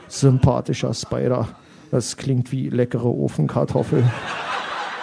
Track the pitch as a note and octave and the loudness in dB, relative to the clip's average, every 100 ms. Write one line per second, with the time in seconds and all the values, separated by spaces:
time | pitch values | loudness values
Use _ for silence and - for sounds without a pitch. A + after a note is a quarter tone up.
0 | - - C3+ B2+ C3 B2 - C3 B2+ A#2 | -14 4 6 6 4 2 -2 -2 -2 -4
1 | - A#2+ C3 B2 B2 - - - - C3+ | -4 -2 0 0 -2 -8 -20 -20 -4 -2
2 | - - C#3 B2+ B2 C3+ C3+ B2 B2 A#2+ | -2 -4 -2 0 -2 -4 -2 0 0 0
3 | A#2+ - C#3+ - C#3+ C3 C#3 - - C3 | 0 0 0 0 0 0 0 0 2 2
4 | A#2+ - - - - - - - - - | 2 0 -6 -8 -6 -6 -6 -8 -8 -10